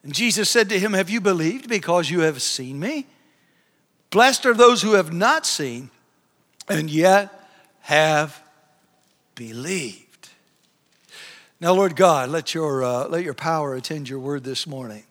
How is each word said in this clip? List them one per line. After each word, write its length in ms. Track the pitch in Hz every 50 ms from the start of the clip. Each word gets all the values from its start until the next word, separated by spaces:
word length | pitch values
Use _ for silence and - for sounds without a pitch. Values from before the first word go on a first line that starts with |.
And 120 | _ 143 143
Jesus 340 | - 233 240 185 208 208 -
said 200 | - 240 220 190
to 100 | 220 185
him, 140 | 190 214
"Have 180 | 202 190 196 175
you 100 | 214 233
believed 480 | 180 202 190 170 160 160 214 262 269 240
because 400 | 233 196 - - 170 175 170 135
you 120 | - 170
have 200 | 160 160 147 127
seen 380 | - - - - 131 123 135 139
me? 280 | 165 220 320 294 269 _ _ _ _ _ _ _ _ _ _ _ _ _ _ _ _ _ _ _ _ _
Blessed 360 | - 196 240 262 262 - -
are 80 | 254 233
those 280 | 214 240 240 247 196
who 100 | 170 220
have 200 | 214 196 180 156
not 320 | 170 170 202 240 302 320 -
seen 460 | - - - 151 131 117 120 139 131 _ _ _ _ _ _ _ _ _ _ _ _ _ _ - -
and 220 | 202 160 156 156
yet 600 | 147 156 165 185 190 202 202 196 - - - _ _ _ _ _ _ _
have 600 | _ - 151 151 156 156 156 147 156 151 - - _ _ _ _ _ _ _ _ _ _ _ _ _ _ _ _ _ _ _
believed." 920 | - 120 113 110 120 131 165 196 185 143 113 95 - _ _ _ _ - - _ _ _ _ _ _ _ _ _ _ _ _ _ _ _ _ - - - - - - _ _ _ _
Now, 120 | 165 170
Lord 240 | 185 190 196 185 160
God, 320 | 147 190 175 160 139 127 127
let 260 | 151 165 147 - -
your, 300 | 165 160 151 139 131 127
uh, 240 | 123 123 123 135 -
let 160 | 156 170 180
your 100 | 156 131
power 400 | - - 160 165 160 151 139 131
attend 340 | 127 123 - 160 151 143 123
your 120 | 135 135
word 240 | 127 139 147 143 123
this 220 | 131 131 - -
morning. 380 | 160 139 135 127 113 104 107 104 _